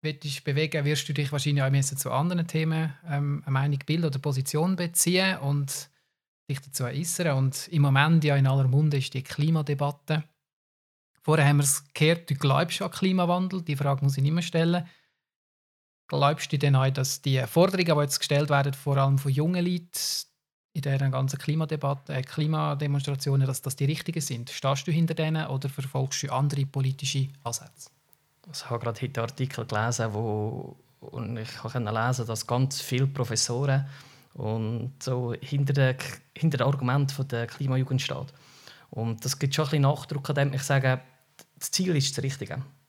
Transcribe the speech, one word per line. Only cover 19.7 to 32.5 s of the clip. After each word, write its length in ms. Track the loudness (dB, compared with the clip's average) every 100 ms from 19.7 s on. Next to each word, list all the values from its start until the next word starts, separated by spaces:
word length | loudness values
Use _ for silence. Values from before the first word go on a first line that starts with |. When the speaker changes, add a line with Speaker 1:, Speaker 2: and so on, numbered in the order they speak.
| -2 -6 -8 -6 -6 -8 _ _ _ _
Speaker 1:
in 80 | -6
dieser 280 | -2 0 0
ganzen 300 | 0 -2 -4
Klimadebatte, 760 | -2 -2 -2 -2 -2 -4 -6
äh, 80 | -6
Klimademonstrationen, 1300 | -6 -2 -2 0 0 -2 0 -2 -2 -4 0 2 2
dass 140 | 0
das 120 | -6
die 120 | -2 -2
richtigen 340 | -2 -4 -6
sind? 280 | -6 -8 -10
Stehst 380 | -4 -2 0 0
du 60 |
hinter 220 | 0 2
denen 300 | 0 -2 -2 -2
oder 200 | -4 -6
verfolgst 540 | -6 -6 -4 -4 -4
du 100 | -4
andere 320 | 0 0 0 -2
politische 640 | -2 -2 -2 -4 -2 -4 -4
Ansätze? 480 | -8 -8 -10 _ -20 _ _ _ _ _ -16
Speaker 2:
Also 180 | -14
ich 60 | -6
habe 120 | -4
gerade 200 | -4 -4
heute 180 | -6 -4
einen 80 | -6
Artikel 380 | -4 -6 -6 -4
gelesen, 480 | 0 0 0 -2
wo, 640 | -2 -2 -2 -4 -6 -12 -16 _ _
und 360 | -14 -10 -8 -8
ich 180 | -10 -10
konnte 220 | -6 -4
lesen, 460 | -2 0 0 0 -2
dass 200 | -6
ganz 340 | -2